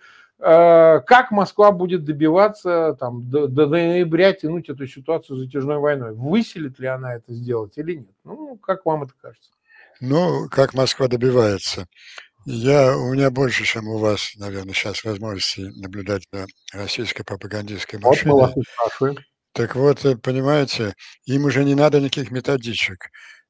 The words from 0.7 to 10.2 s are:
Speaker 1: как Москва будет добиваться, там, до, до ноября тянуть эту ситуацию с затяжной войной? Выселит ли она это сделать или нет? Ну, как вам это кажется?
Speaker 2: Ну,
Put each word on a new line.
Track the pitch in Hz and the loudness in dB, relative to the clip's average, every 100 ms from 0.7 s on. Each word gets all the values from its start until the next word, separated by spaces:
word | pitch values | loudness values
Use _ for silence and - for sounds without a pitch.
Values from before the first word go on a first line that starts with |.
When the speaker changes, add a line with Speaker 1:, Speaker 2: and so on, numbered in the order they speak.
| 165 165 156 - | 8 8 6 6
Speaker 1:
как | 247 254 | 4 6
Москва | 208 185 - 208 | 0 0 4 4
будет | 180 180 180 147 | 4 -2 -4 -4
добиваться, | 147 156 175 214 208 180 170 160 127 | 0 2 4 2 0 -2 0 0 -2
там, | 123 120 123 | -8 -10 -4
до, | 143 143 | -2 0
до | 127 147 | 2 2
ноября | 170 170 180 170 165 190 | 2 2 0 0 2 2
тянуть | 185 156 170 156 | 2 -4 -6 -10
эту | 139 131 | -12 -14
ситуацию | 139 135 160 - 131 | -10 -6 -6 -6 -10
с | |
затяжной | 131 139 135 147 | -8 -6 -4 -2
войной? | 147 143 117 110 | 0 -2 -6 -8
Выселит | 139 220 226 180 143 131 | -2 -2 -2 -8 -12 -8
ли | 131 | -8
она | 131 127 120 | -6 -8 -12
это | 120 | -12
сделать | 117 123 117 104 - | -10 -6 -6 -6 -10
или | 156 160 | -10 -10
нет? | 101 _ 151 | -14 _ -20
Ну, | 254 294 226 | -18 -18 -10
как | - 277 165 | -6 -4 -2
вам | 156 | -4
это | 135 _ | -6 _
кажется? | 127 117 _ _ _ _ _ _ | -20 -20 _ _ _ _ _ _
Speaker 2:
Ну, | 123 151 | 0 0